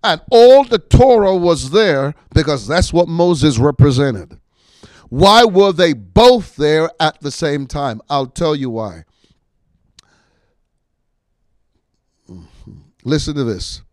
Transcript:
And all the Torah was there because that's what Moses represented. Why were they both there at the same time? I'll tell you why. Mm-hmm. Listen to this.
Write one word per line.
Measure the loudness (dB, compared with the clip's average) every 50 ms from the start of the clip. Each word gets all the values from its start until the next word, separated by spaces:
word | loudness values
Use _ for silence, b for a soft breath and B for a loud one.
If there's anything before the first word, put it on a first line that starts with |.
| -2
And | -4 -4 -4 -4 0
all | 4 6 6 8 6 6 4
the | 0 -4 -6
Torah | -2 _ 2 4 4 4 4 2 2 0 -2
was | 0 0 -2 -2 -2 -4 -4
there | -2 0 0 0 -2 -2 -4 -6 -8 _ _ _ -4
because | -2 -2 -2 -4 -6 -6
that's | -4 -2 -2 -2 -2 0
what | -2 -2
Moses | 0 0 -2 0 0 0 0 0 -2 0
represented. | 0 -2 -2 2 2 2 2 2 0 -2 -4 -4 -8 -14 _ -20 -20 _ _ b b b b b b b b b b b b
Why | -2 0 2 4 4 4 4
were | 4 2 2 2 2 2
they | 0 0 0 0
both | -4 -10 -4 _ 4 4 6 4 4 -2 -10 _
there | -4 -2 0 0 0 -2 -4 -4 _
at | -4 -4 -4 _
the | -14 -12
same | -10 -6 -6 -6 -6 -6 -8
time? | -10 -10 -8 -8 -8 -8 -10 -10 _
I'll | -6 -6 -6
tell | -6 _ -6 -4 -4 -4
you | -4 -6 -8
why. | -8 -8 -10 -10 -14 -18 -20 _ _ _ _ _ _ _ _ _ _ _ _ _ _ _ _ _ _ _ _ _ _ _ _ _ _ _ _ _ _ _ _ _ _ _ _ _ _ _ _ _ _ _ _ _ _ _ _ _ _ _ _ _ _ _ _ _ _ _ _ _ _ _ _ _
Mm-hmm. | -20 -20 -20 _ _ _ -20 -20 -20 -20 _ _ _ _ _
Listen | -6 -4 -4 -4 -6 -6
to | -6 -6
this. | -6 -6 -8 -10 -16 -16 -20 -20 _